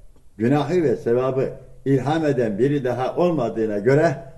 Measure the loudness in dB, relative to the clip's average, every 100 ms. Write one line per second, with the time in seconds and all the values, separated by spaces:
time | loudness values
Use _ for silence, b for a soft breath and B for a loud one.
0 | -20 -20 -20 -4 0 2 0 0 0 0
1 | 0 0 0 0 -2 -6 -16 -8 0 0
2 | 0 0 0 0 -2 0 0 0 -2 -2
3 | -4 0 0 0 -2 -2 -2 0 2 4
4 | 4 0 -8